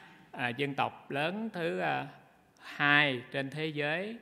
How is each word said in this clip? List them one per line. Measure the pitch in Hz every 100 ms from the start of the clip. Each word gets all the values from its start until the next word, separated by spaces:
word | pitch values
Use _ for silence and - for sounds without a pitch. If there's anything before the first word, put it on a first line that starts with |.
| - - -
à, | - 123
dân | 120 143 139
tộc | 117 - -
lớn | 139 156 196 226
thứ, | 180 165 180
à, | 170 139 139 - - - _ _
hai | - - 143 147 147 123 113
trên | 143 135
thế | 147 156
giới, | 147 147 160 202 226